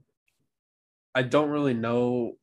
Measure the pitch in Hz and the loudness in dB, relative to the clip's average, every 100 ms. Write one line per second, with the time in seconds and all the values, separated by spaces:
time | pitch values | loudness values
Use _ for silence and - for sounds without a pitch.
0 | _ _ _ _ _ _ _ _ _ _ | _ _ _ _ _ _ _ _ _ _
1 | _ 131 123 147 147 147 143 117 117 120 | _ -2 2 2 2 0 0 0 0 0
2 | 123 123 117 - | 0 -2 -4 -8